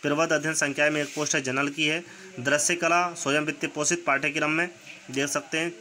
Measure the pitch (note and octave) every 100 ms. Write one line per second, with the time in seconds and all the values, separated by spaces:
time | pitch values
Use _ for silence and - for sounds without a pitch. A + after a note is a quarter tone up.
0 | D3 D3 E3 D#3 D3+ D3+ D3 C#3 D3 D3+
1 | C#3+ - D3 D#3 C3 B2+ C#3+ C#3+ D3+ D#3+
2 | F3 - - - B2+ D3 - F3 E3+ E3+
3 | F3 E3+ C#3+ D3 D3+ D3 D#3 D3 D3 E3+
4 | E3+ C#3 D3+ D3+ D3+ D#3 F3 - - -
5 | - C3 C#3+ D3+ C#3+ D#3+ E3 E3+